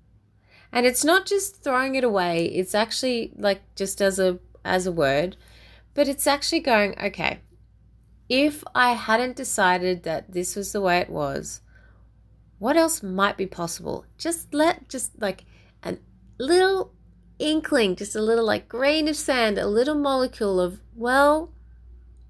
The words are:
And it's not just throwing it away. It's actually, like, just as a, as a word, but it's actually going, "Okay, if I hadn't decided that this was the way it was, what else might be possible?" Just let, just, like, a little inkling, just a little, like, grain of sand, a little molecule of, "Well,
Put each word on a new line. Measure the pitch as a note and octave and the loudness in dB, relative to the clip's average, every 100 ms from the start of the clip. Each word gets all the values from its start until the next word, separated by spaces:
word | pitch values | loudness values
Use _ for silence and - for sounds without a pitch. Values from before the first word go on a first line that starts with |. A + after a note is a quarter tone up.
| _ _ _ _ _ - - | _ _ _ _ _ -20 -6
And | B3 B3 | 0 2
it's | A#3+ | 2
not | D4 F#4 F#4+ | 4 2 2
just | G4+ G4 - | -2 -2 -6
throwing | C#4+ B3+ C4 | -2 0 0
it | C4 | 0
away. | B3 G3+ F3 E3+ E3+ | 0 2 0 0 0
It's | E3+ F#3 | -2 -2
actually, | G#3 A3 - C4 A#3+ A3+ - | 0 0 -2 -2 -2 -4 -2
like, | G3+ G3 - - | -2 -2 -4 -8
just | F#3+ - | -6 0
as | G3 F#3+ | 0 2
a, | F#3 F3+ - - | 2 0 -6 -12
as | G3 F#3 F#3 | -2 0 0
a | |
word, | E3 C#3 C#3 F3+ - - - - - _ | 0 2 2 0 -6 -20 -20 -20 -20 _
but | - C#4 | 0 0
it's | C#4 D4 | 2 0
actually | C#4+ - E4 | 0 0 -2
going, | C4 A3 G3+ - | 2 2 2 -2
"Okay, | G3+ - - - - - - _ _ - _ - - | -8 -4 -4 -4 -10 -20 -20 _ _ -20 _ -20 -2
if | B3+ D4 D4 - | 0 2 0 -4
I | B3 B3 | 0 2
hadn't | A#3 G#3+ A3+ B3+ B3 | 2 0 0 0 -4
decided | B3+ - F#3 F3+ F3+ F3+ | -6 0 2 2 0 -2
that | E3+ D#3+ - | -4 -6 -6
this | F3+ F3+ G3+ | -6 -6 -6
was | G3 | -6
the | G#3+ | -2
way | F#3+ F3 | 0 0
it | - | 0
was, | D#3 C#3+ C#3+ - - - - - - - _ _ - _ - | -4 -6 -6 -10 -14 -18 -20 -20 -20 -20 _ _ -20 _ -6
what | G#3+ D#4+ | 0 2
else | D#4+ - | 2 0
might | G3 F#3 G3 - | -4 0 0 0
be | F#3+ | -6
possible?" | - E3+ - - - - - | -6 -8 -6 -8 -10 -10 -8
Just | D#4+ E4 - | -6 -4 -4
let, | D4 D#4+ - - | 0 2 0 -6
just, | C4 - - | -10 -10 -6
like, | G3+ F#3+ - - - _ | -6 -6 -12 -20 -20 _
a | F3+ F#3 - - - - | -10 -10 -12 -20 -20 -8
little | C4 F4 F#4+ F#4+ - - - - - - | 0 4 4 2 -4 -12 -20 -20 -20 -6
inkling, | D4+ D#4 D4+ C#4+ G#3 F3+ | -2 -2 0 2 2 -2
just | G#3 A3 | -6 -4
a | |
little, | A3 A3+ A3+ | 0 0 2
like, | G#3 - | 0 -4
grain | A#3 C4+ D#4 D#4 | -2 0 2 0
of | D4 | -2
sand, | - C4 A3+ G3 | 0 2 2 0
a | G3+ | 0
little | G#3+ C4 D4+ | 2 2 0
molecule | C#4+ C4 B3+ - G#3 F#3 | 0 0 0 -2 -2 0
of, | F3+ F#3 - | 0 -4 -16
"Well, | A#3 A#3 C4 C#4+ D#4 E4+ - - - - - - - - | -8 0 4 6 4 0 -12 -20 -20 -20 -20 -20 -20 -18